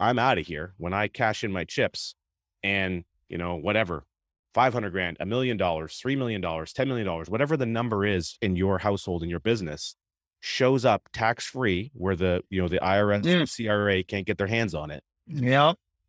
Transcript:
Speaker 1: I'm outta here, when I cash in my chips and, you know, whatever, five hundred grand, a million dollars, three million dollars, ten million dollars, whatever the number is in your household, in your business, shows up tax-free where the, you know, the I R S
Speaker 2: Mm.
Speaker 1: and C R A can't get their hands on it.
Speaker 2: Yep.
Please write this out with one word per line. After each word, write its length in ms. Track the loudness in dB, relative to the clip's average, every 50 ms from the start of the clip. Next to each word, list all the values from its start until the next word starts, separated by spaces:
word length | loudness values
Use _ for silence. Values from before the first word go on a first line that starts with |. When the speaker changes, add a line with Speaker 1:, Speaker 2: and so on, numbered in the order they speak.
Speaker 1:
I'm 180 | 2 2 2 4
outta 220 | 4 4 2 2
here, 340 | 0 -4 -6 -8 -8 -10 -10
when 160 | -8 -6 -4 -2
I 140 | -2 -2
cash 380 | -2 -2 0 0 0 0 -2 -4
in 80 | -4 -4
my 100 | -4 -4
chips 520 | -4 -2 0 0 0 -2 -6 -12 -12 -14 _ _ _ _ _ _ _ _ _ -2
and, 400 | 0 0 0 0 0 -2 -6 -8 -12 _ _ _ _
you 100 | -8 -6
know, 160 | -4 -4 -4
whatever, 500 | -4 -2 0 2 2 2 0 -2 -8 -8 _ _ _ _ _ _ _ _ _ _
five 180 | 4 4 4 2
hundred 180 | 0 -4 -2
grand, 280 | -2 -2 -2 -2 -4 -6
a 60 | -6
million 300 | -4 -2 0 0 0 0
dollars, 420 | 0 0 0 0 -2 -4 -6 -10 -8
three 180 | -4 -4 -2
million 240 | -2 -2 -2 -2 -4
dollars, 320 | -4 -4 -4 -4 -6 -8 -2
ten 160 | -2 -2 0
million 180 | 0 -2 -2
dollars, 240 | -2 -4 -4 -4 -4
whatever 260 | 0 0 0 0 0
the 80 | 0 0
number 400 | -2 0 -2 0 0 0 0 2
is 320 | 2 2 0 -2 -4 -6 -4 -2
in 140 | 0 2
your 220 | 2 2 2 2 2
household, 440 | 2 0 0 0 -2 -4 -4 -4 -4
in 80 | -4
your 80 | -6 -2
business, 560 | 0 0 0 0 -2 -6 -8 -8 -10 -12 -12 _ _ _ _ _ _ _ _ _
shows 440 | -12 -8 -2 2 4 4 4 4 4
up 240 | 4 4 2 0 -6 -4
tax-free 800 | 0 2 2 2 0 -4 -10 -6 -2 0 2 2 0 -2 -6 -8
where 220 | -6 -2 -2 0
the, 260 | 2 2 2 2 0 -2 -2
you 100 | -2 0
know, 60 | 0 2
the 140 | 0 0 2
I 160 | 2 4 4
R 120 | 4 4 2
S 120 | 2 2
Speaker 2:
Mm. 140 | 2 4 2
Speaker 1:
and 80 | 2 0
C 200 | -4 -6 -2 0
R 200 | 0 2 2 2
A 140 | 2 2 0
can't 240 | -2 -4 -4 -2
get 100 | -2 -2
their 100 | -2 0 0
hands 260 | 2 0 0 0 -2
on 160 | -6 -6 -8
it. 140 | -10 -14 -14 _ _ _ _ -10
Speaker 2:
Yep. 480 | -6 -2 0 2 4 6 4 4 2 0 _ _ _ _ _